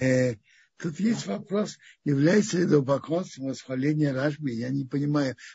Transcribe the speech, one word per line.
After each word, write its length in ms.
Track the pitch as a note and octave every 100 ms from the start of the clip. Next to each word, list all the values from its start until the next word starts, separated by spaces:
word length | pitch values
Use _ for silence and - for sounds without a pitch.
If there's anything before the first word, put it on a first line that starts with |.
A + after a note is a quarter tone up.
Э, 340 | C3 B2+ B2+ A#2 _ _ _ -
тут 220 | F3 D3+
есть 260 | G#3+ A3+ F3+
вопрос, 500 | G3 - G3 F#3+ - - - -
является 520 | C#3 D3+ G#3 G#3+ E3+
ли 60 |
идолопоклонством 840 | E3 D3 C3 C3+ - E3 F#3 - C3+
восхваление 680 | B2 - C3 C#3 D3+ D3
Рашби. 400 | C3 D3 D3+ D3
Я 160 | A#2 B2
не 160 | C#3 C3
понимаю, 500 | C#3+ D3 D3 C3+ A#2+ -